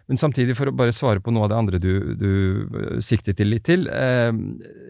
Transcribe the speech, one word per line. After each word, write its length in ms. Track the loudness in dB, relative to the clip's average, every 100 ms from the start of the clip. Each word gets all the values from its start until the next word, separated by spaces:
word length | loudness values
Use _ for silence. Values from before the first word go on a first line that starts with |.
| -4
Men 100 | 0
samtidig, 380 | 0 2 0 0
for 160 | -2
å 40 | 2
bare 200 | 0 2
svare 240 | 0 0
på 140 | 0 0
noe 80 |
av 60 | 2
det 60 | 2
andre 220 | 0 0
du, 320 | 2 0 0 -2
du, 160 | 0 2 2 0 -4 -6 -4 -4
eh, 40 |
siktet 320 | 0 0 0 0
til 160 | 0
litt 140 | 0 2
til, 220 | 0 0
eh, 400 | -2 0 2 2 0 -4 -10 -14 -20